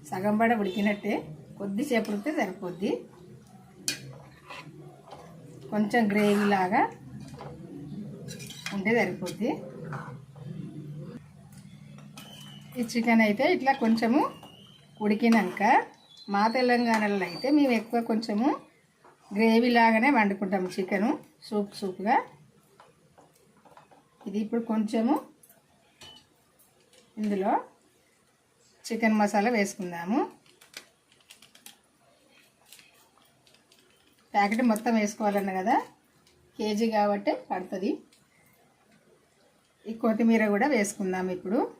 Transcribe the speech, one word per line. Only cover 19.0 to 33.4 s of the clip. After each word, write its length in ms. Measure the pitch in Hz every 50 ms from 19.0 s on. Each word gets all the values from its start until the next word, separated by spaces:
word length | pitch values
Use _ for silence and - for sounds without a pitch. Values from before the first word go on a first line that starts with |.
| _ - - _ _ - 196
గ్రేవీ 340 | 202 220 226 226 226 247 247 240 233
లాగానే 300 | 226 226 226 220 233 285 285
వండుకుంటాము 520 | 233 208 202 196 - 214 185 202 190 180 180 - -
చికెను, 320 | 185 - 202 185 208 254 - - - _ _ _ - -
సూప్ 260 | 220 208 202 202 - -
సూప్గా. 340 | 208 190 185 - 190 214 269 403 508 - - _ - _ _ _ _ _ _ _ - _ _ _ _ _ _ - - _ _ _ _ _ _ _ _ - - - - _ - _ _ _ _ _ - 208
ఇది 100 | 190 214 226
ఇప్పుడు 160 | 214 233 233 226 -
కొంచెము 420 | 220 220 214 214 - 226 220 247 - - - - _ _ _ _ _ _ _ _ _ _ _ _ _ _ - - - - _ _ _ _ _ _ _ _ _ _ _ _ _ _ _ - _ _ _ 220
ఇందులో 320 | 214 208 202 190 190 220 285 453 - - _ _ _ _ _ _ _ _ _ _ _ _ _ _ _ _ _ _ _ _ _ _ -
చికెన్ 280 | - 233 220 233 220 214 214
మసాలా 320 | 208 202 220 208 202 247 247
వేసుకుందాము. 600 | 214 202 196 - - 190 175 175 170 170 180 226 285 381 - - _ _ - _ _ - _ - - - _ _ _ _ _ _ _ _ _ - _ - _ _ - _ - - _ _ _ _ _ _ _ _ _ _ _ _ _ _ _ _ _ _ _ - - - _ _ _ _ _ _ _ _ _ _ _